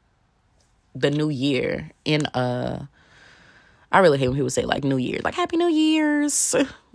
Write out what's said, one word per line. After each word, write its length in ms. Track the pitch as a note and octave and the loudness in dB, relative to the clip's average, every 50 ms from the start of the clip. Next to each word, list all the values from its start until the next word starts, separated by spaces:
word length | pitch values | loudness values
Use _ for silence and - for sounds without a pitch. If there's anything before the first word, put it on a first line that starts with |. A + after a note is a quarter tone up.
| _ _ _ _ _ _ _ _ _ _ _ _ _ _ _ _ _ _ - | _ _ _ _ _ _ _ _ _ _ _ _ _ _ _ _ _ _ -6
the 160 | C3+ C#3+ C#3 | -2 0 0
new 200 | C#3+ D3+ D3+ D#3 | 0 0 -2 -2
year 600 | D3 B2 C3+ C#3+ C3+ B2 - - - - D#3 D#3+ - _ - | -2 -2 -2 0 0 0 -2 -2 -4 -6 -8 -12 -16 _ -4
in, 220 | D#3 D#3 D3 - | -2 0 0 0
uh, 600 | - - B2+ B2+ B2 B2 B2 B2 B2 C3 - C#3 - _ _ _ _ - - - - - - - - - - _ _ _ _ _ - | -2 -2 -2 -2 -2 -2 -4 -4 -6 -6 -8 -12 -16 _ _ _ _ -20 -20 -20 -20 -20 -20 -20 -20 -20 -20 _ _ _ _ _ 2
I 80 | - F#3+ | 4 6
really 200 | F#3+ E3 C#3 C3+ | 6 6 6 4
hate 100 | C3 B2+ | 2 0
when 80 | C3 | 0
people 140 | C#3+ C3 - | 0 -2 -2
say, 140 | - - - | -2 -2 0
like, 200 | - - - - | 0 -2 0 0
New 140 | C3+ C3+ C3 | 0 0 0
Year, 220 | B2 - - - - | -2 -2 -4 -4 -4
like, 100 | - - | -4 -2
"Happy 220 | - F4 F4 F4 | -4 -4 -2 0
New 120 | E4 F4 F4 | 0 0 2
Year's." 840 | D#4 D#4 D#4 D#4 D#4 D#4 D4+ D4+ D4 D4 D4 D4 - - - - - - C#4 C4+ - - _ _ | 2 2 2 2 2 2 2 0 0 0 0 0 -2 -2 -2 0 2 0 0 0 -4 -16 _ _